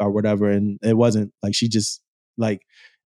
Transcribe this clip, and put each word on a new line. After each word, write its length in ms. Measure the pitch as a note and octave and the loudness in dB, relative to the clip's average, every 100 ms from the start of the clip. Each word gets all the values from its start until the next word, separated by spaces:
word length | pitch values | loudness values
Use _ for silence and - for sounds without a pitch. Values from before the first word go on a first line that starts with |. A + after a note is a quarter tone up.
or 100 | G#2 | -2
whatever. 400 | G#2 G#2+ G2+ G#2 | 0 0 0 2
And 280 | G2+ G#2 G2+ | 0 0 -2
it 140 | A2 A2+ | 0 2
wasn't, 380 | A#2+ G#2+ G2+ _ | 4 2 -2 _
like, 120 | G2+ | -6
she 140 | G2 A#2 | -2 0
just, 320 | A2 G2+ - _ _ _ - | 0 -2 -8 _ _ _ -4
like, 240 | A2+ G2+ _ _ - _ | -4 -4 _ _ -20 _